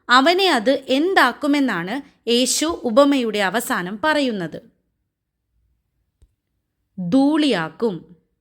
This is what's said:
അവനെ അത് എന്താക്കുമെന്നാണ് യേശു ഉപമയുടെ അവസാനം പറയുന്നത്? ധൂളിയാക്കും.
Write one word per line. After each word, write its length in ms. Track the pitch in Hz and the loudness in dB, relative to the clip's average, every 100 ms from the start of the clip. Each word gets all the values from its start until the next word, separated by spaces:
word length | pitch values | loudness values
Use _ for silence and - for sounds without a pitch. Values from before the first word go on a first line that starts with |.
| - | 2
അവനെ 380 | 247 269 359 392 | 4 4 2 2
അത് 240 | 277 214 285 - | 2 0 -2 0
എന്താക്കുമെന്നാണ് 1040 | 262 339 370 269 233 302 285 269 185 175 254 269 _ - | -2 0 2 2 0 -2 0 0 -2 -6 -8 -12 _ -2
യേശു 360 | 240 254 - 302 339 | 0 0 -2 -2 -4
ഉപമയുടെ 560 | 247 220 285 285 233 208 | 0 4 4 4 -2 -2
അവസാനം 540 | 190 202 247 226 175 214 | -2 -2 -4 -6 -6 -6
പറയുന്നത്? 560 | 311 302 269 214 165 - - _ _ _ _ _ _ _ _ _ _ _ _ _ _ _ _ _ _ _ _ _ _ - | -2 0 -2 -4 -8 -10 -18 _ _ _ _ _ _ _ _ _ _ _ _ _ _ _ _ _ _ _ _ _ _ -10
ധൂളിയാക്കും. 1000 | 175 262 277 311 302 196 160 - 226 170 - - _ _ | -2 2 2 2 0 -2 -4 -6 -6 -6 -12 -20 _ _